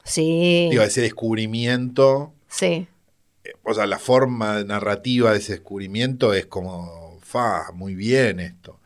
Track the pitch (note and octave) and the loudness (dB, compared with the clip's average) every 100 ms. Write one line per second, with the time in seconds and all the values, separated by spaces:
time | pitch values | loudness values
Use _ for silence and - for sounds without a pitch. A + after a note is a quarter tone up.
0 | - - D#3+ E3 F3 F3 E3+ B2 G#2+ B2+ | -8 -2 0 2 4 4 4 4 2 2
1 | A2+ - A2+ A2+ A2 A2+ A#2+ B2 B2+ B2 | -2 -2 -2 -2 -2 -2 0 0 -2 4
2 | C3+ C#3 D3 _ - - F3+ E3+ F#3 _ | 4 4 -2 _ -14 -4 -2 -2 -6 _
3 | _ _ _ _ - - - G#2+ G#2 G2 | _ _ _ _ -20 -12 -6 -2 -2 -2
4 | - B2+ C3 A#2+ G#2+ G#2 G2+ G#2 G2+ G2+ | 2 4 4 0 -2 -2 -2 -4 -2 -4
5 | B2+ B2 A#2 G#2 G#2+ F#2 - G2+ G2 G#2 | 0 2 4 4 0 -10 -10 -10 -8 -4
6 | B2+ - A#2 G2 F2+ G2 F#2 F2 F2 E2+ | -4 0 2 2 -2 -8 -8 -10 -14 -16
7 | E2 E2+ - B2 A#2 F#2 D#2 F2 F#2+ F#2 | -20 -20 -8 -2 -2 -2 -6 -10 -10 -6
8 | G#2 C3 A#2+ F2+ F2 - - - | 0 2 2 0 -8 -12 -20 -20